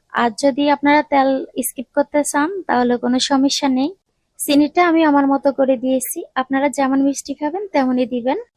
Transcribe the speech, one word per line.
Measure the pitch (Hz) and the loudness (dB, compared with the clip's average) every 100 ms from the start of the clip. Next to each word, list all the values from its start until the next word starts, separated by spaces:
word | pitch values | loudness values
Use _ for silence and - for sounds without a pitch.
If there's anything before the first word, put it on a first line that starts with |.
| _ | _
আর | - 240 208 | -2 -2 0
যদি | 277 262 285 | 0 2 0
আপনারা | 285 285 294 | 2 2 2
তেল | 294 277 269 269 - - | 2 0 2 0 -4 -8
স্কিপ | 247 - 240 | -8 -10 -6
করতে | - 285 294 | -2 0 -2
চান, | 285 285 302 392 | -2 -2 -2 -4
তাহলে | - 240 247 240 | -2 0 0 0
কোনো | 240 254 | 0 -2
সমস্যা | - 277 269 - 285 | 0 0 0 0 -2
নেই। | 254 277 381 _ _ _ - | 0 -2 -6 _ _ _ -12
চিনিটা | - 285 294 349 349 | 0 2 2 2 2
আমি | 330 | 4
আমার | 320 285 277 | 4 4 2
মতো | 277 277 | 2 0
করে | 277 262 262 | 0 0 0
দিয়েছি, | 254 262 - - 359 | 0 -2 -2 -10 -8
আপনারা | - 262 269 285 | -8 -4 -2 -2
যেমন | 262 269 269 | 0 0 2
মিষ্টি | 277 269 - | 0 -2 -8
খাবেন | 277 302 349 415 | -8 -6 -6 -4
তেমনই | 294 254 254 247 | -2 0 0 -2
দিবেন। | 247 233 330 480 | -2 -4 -4 -6